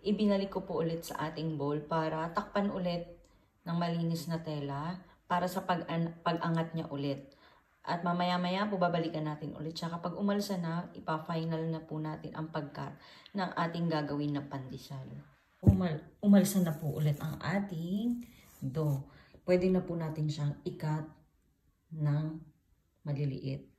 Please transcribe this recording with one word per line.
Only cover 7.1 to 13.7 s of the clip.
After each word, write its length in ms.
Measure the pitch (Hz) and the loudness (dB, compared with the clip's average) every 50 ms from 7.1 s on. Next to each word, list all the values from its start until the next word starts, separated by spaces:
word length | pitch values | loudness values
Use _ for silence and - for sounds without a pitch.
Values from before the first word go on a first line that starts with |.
| 139 139 - - - - - - - _ _ _ _ _ _ | -2 -4 -6 -16 -20 -20 -20 -20 -20 _ _ _ _ _ _
At 160 | - 170 170 | -4 -2 0
mamaya-maya 640 | 170 175 175 175 175 180 180 180 180 180 185 190 208 | 0 0 2 2 2 2 2 2 2 0 2 0 0
po 160 | 214 208 185 | 0 2 2
babalikan 480 | 180 170 165 170 160 160 - 156 151 151 | 2 4 4 2 0 0 -2 -2 -2 -2
natin 240 | 151 151 160 143 - - | -4 -4 -6 -8 -8 -6
ulit 160 | 151 160 165 | -8 -8 -6
siya. 160 | - 170 170 170 | -4 -6 -4 -6
Kapag 240 | 170 - 180 170 | -4 -4 -4 -4
umalsa 400 | - 202 202 202 208 202 - 202 | 0 2 2 2 2 0 0 -2
na, 320 | 180 170 165 165 170 180 - - | -2 -2 -2 -2 -2 -4 -6 -10
ipa-final 720 | - - - 160 156 160 - 170 160 160 165 165 160 165 165 | -10 -4 -2 -2 -2 -2 -2 -2 -2 0 0 0 0 0 0
na 160 | 160 160 156 | -2 -4 -4
po 160 | - 156 156 | -6 -6 -4
natin 320 | 156 156 156 - - 151 - | -4 -4 -4 -6 -8 -10 -8
ang 160 | 160 160 160 | -6 -8 -4
pagkat 480 | - 160 143 143 - 147 139 135 139 - - - - - - - - | -4 -6 -6 -6 -8 -8 -8 -8 -10 -12 -18 -20 -20 -20 -20 -8 -4
ng 120 | 202 185 175 - - | -2 -2 -2 0 0
ating 320 | 170 165 | -2 0